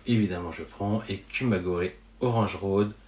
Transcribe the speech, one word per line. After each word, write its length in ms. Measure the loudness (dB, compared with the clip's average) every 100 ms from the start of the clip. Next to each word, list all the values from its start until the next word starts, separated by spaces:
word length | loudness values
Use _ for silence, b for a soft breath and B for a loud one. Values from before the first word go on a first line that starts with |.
| 0
évidemment, 460 | 2 2 -2 -6
je 100 | -8
prends. 400 | -12 -6 -2 -2 -2
Et 100 | -8 -8
Kumagure, 600 | -2 0 0 0 -2 -2 -6 -18 -4
Orange 360 | 0 2 0 0
Road, 360 | 0 2 2 -2